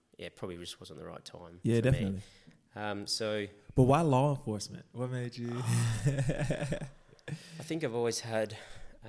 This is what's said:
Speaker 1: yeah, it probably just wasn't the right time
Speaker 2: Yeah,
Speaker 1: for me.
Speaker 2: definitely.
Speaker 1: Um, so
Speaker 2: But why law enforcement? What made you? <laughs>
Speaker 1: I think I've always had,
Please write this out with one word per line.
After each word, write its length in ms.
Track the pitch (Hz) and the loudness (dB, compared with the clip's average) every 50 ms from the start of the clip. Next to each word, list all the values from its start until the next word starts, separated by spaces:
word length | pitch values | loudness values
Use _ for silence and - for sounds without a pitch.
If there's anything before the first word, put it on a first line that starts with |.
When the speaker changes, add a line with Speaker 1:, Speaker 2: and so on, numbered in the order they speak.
| _ _ - - | _ _ -16 -14
Speaker 1:
yeah, 80 | 90 87 | -14 -14
it 80 | - | -10
probably 220 | - - 95 87 85 | -10 -8 -8 -8 -8
just 220 | 87 - - - | -10 -10 -12 -12
wasn't 180 | - - 78 71 | -14 -16 -14 -14
the 60 | 82 | -12
right 180 | 85 - - - | -12 -12 -14 -14
time 360 | - - 87 87 82 87 90 - | -14 -16 -16 -16 -16 -10 -2 2
Speaker 2:
Yeah, 160 | 113 117 117 | 4 4 4
Speaker 1:
for 60 | 113 | 6
me. 60 | 127 | 4
Speaker 2:
definitely. 300 | 135 - 104 95 98 95 - - - - - - - _ _ _ - | 4 4 2 0 -2 -4 -6 -12 -18 -20 -20 -20 -20 _ _ _ -10
Speaker 1:
Um, 320 | 107 107 104 101 101 101 - | -6 -4 -4 -4 -4 -4 -4
so 400 | - - 113 107 107 107 101 98 - - - - - | -2 0 0 0 0 0 -2 -4 -8 -14 -20 0 4
Speaker 2:
But 80 | 131 131 | 6 8
why 180 | 123 139 160 | 8 8 6
law 300 | 170 151 131 127 139 147 139 | 6 6 6 6 6 4 2
enforcement? 500 | 135 - 113 107 101 - - - - - - - | 0 -2 -4 -4 -4 -4 -8 -10 -12 -14 -12 -8
What 160 | 113 127 127 | -6 -4 -4
made 260 | 127 123 123 120 - 123 | -4 -4 -4 -6 -6 -6
you? 140 | 120 120 | -6 -4
<laughs> 560 | 120 123 120 117 117 117 117 117 113 107 - 147 135 139 135 - - - 143 - - - 147 135 - - 151 - - - - - - - - - 156 - - - 165 160 | -4 -2 0 2 2 2 2 2 0 2 2 2 2 2 2 2 0 2 0 0 0 -2 -2 -2 -2 -4 -4 -8 -10 -14 -20 -20 -20 -18 -12 -10 -10 -10 -12 -14 -14 -12
Speaker 1:
I 40 | 156 | -6
think 200 | - 160 165 156 | -4 -2 -2 -2
I've 120 | 123 113 | 0 0
always 240 | 120 120 117 113 - | 2 2 2 0 0
had, 340 | - 113 113 110 107 104 107 - - - - - - - - - - | -2 0 2 2 2 0 -2 -8 -12 -12 -12 -10 -12 -12 -12 -14 -14